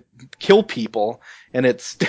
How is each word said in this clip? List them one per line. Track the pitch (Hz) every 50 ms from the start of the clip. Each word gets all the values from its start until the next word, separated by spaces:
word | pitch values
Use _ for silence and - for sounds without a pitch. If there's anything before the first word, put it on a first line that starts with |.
| - _ _ _ - - - _
kill | - - 196 214 214
people, | - - - 110 104 - 110 104 110 117 - _ - - - - _ -
and | 127 131
it's | 123 120 - - - - - 180